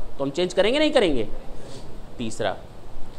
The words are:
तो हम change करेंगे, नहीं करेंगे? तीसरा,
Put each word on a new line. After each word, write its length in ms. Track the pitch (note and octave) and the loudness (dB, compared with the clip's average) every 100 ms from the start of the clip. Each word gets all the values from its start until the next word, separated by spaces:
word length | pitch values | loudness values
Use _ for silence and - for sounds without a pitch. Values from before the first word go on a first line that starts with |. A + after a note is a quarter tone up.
| - - | 2 0
तो 60 | |
हम 60 | C#3 | -2
change 240 | C#3 F3+ | -2 0
करेंगे, 260 | G3 G3 C#4+ | 2 2 4
नहीं 120 | D4+ | 4
करेंगे? 360 | D4 F#3+ C3 G#2 - - - - - - - - - | 4 4 4 2 0 0 -4 -4 -6 -6 -6 -8 -6
तीसरा, 380 | A2+ - G#2 F2+ - - - - - | -4 -2 -2 -4 -8 -10 -2 0 0